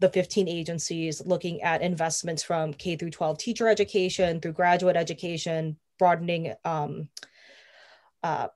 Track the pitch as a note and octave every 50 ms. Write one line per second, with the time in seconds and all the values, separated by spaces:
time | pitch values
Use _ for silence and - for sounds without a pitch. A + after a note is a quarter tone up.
0 | F#3+ F#3 - F#3 - - - G#3 F#3+ E3 E3+ E3+ D#3+ E3 E3+ D#3 - - E3+ E3
1 | D#3+ D#3+ D3+ - D3+ F#3 F3+ E3+ - F3 E3 - - E3+ D#3+ - E3 F3+ F3 D#3
2 | E3 E3 D#3+ - - F3 E3 C#3+ - - F3 D#3+ D#3+ D3+ D3 - - F#3 E3 D3
3 | E3+ E3 D#3 - F3 D#3 - - - A#3+ A3 - A#3 A3+ G#3 G#3 G3+ - - G3+
4 | F#3 F#3 - - F#3 E3+ E3 E3 - E3+ D#3+ - F3+ F3 F3+ F3+ F#3 F#3 F3 E3+
5 | E3+ E3 E3 - - E3+ E3+ D#3 - F3 D#3+ D#3+ D#3+ D#3 D#3 - _ _ _ -
6 | F#3 F3 F3 E3 E3+ E3+ E3+ E3 E3 C3+ - - - E3+ D#3+ D#3 D3 D3+ D3+ D#3+
7 | D#3 - - - - - _ - - - - - - - - - - - - _
8 | _ _ _ _ - E3+ D3+ - - - -